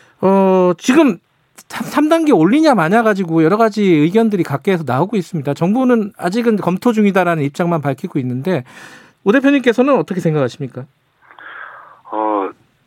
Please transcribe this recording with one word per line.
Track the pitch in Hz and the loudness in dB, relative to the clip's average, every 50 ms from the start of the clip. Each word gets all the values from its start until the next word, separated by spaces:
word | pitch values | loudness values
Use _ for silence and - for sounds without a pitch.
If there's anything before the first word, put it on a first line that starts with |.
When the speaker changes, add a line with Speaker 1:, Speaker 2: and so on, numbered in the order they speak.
| _ _ _ - | _ _ _ -2
Speaker 1:
어, | - 190 196 196 190 190 185 185 180 180 175 | 0 0 2 2 2 2 2 2 2 2 0
지금 | - - - 254 311 320 262 175 - _ _ _ _ _ _ _ | -2 -2 0 2 4 4 2 0 -4 _ _ _ _ _ _ _
삼, | - - - - - - | -20 -20 -16 -12 -12 -10
삼 | - - 294 294 311 | -6 -2 -2 0 0
단계 | 330 330 320 302 | 0 0 2 2
올리냐 | 262 170 156 185 240 302 320 311 262 | 2 4 4 4 4 4 4 2 2
마냐 | 202 160 156 202 233 | 2 2 2 2 2
가지고 | 233 220 208 190 196 165 165 165 160 | 2 2 0 -2 -2 -2 0 2 2
여러 | 156 196 | 2 2
가지 | 214 233 220 208 214 208 | 2 0 0 0 0 2
의견들이 | 190 170 147 147 170 180 226 233 220 202 185 160 | 2 4 4 2 2 2 2 0 0 0 -2 -4
각계에서 | - 139 143 - 202 190 165 165 | -4 -4 -6 -2 -2 -2 -2 -2
나오고 | 123 120 131 165 202 240 | -2 -2 -2 -2 -2 -2
있습니다. | 202 165 - - 165 131 143 143 | -4 -4 -4 -6 -6 -4 -4 -4
정부는 | - 165 180 208 262 262 247 247 233 202 202 - | -2 -2 0 0 0 2 2 2 0 0 -4 -8
아직은 | - - 180 180 240 233 240 220 | -6 -6 -4 -2 -2 0 0 0
검토 | 196 - 175 180 190 - 247 | 0 -2 -2 -2 0 0 0
중이다라는 | 220 220 208 202 180 196 180 175 170 160 139 | 2 2 2 2 2 2 2 0 0 -2 -2
입장만 | 143 143 - 180 170 170 160 | -4 -4 -4 -2 -2 -2 -2
밝히고 | 127 147 135 - - 180 - 156 | -2 -4 -6 -6 -8 -8 -6 -4
있는데 | 123 127 123 127 135 185 185 139 123 - - - - - - - - _ _ _ - | -4 -4 -6 -6 -4 -4 -4 -4 -4 -8 -16 -20 -20 -20 -20 -20 -20 _ _ _ -2
오 | 190 | 0
대표님께서는 | 208 277 254 277 285 277 233 247 220 - 247 285 277 | 2 2 2 2 2 2 2 0 2 2 2 2 2
어떻게 | 208 156 - 190 180 | 0 0 -2 -4 -4
생각하십니까? | - 170 156 151 135 117 - - 143 120 - 127 135 - _ _ _ _ _ _ _ _ - - - - - - - - - - - - - _ _ - | -2 -2 0 0 -2 -4 -4 -8 -12 -12 -12 -14 -18 -18 _ _ _ _ _ _ _ _ -20 -20 -20 -20 -20 -20 -20 -20 -20 -20 -20 -20 -20 _ _ -12
Speaker 2:
어, | 107 107 110 110 107 101 95 87 87 _ _ _ _ _ _ | -8 -6 -4 -2 -2 -2 -4 -6 -10 _ _ _ _ _ _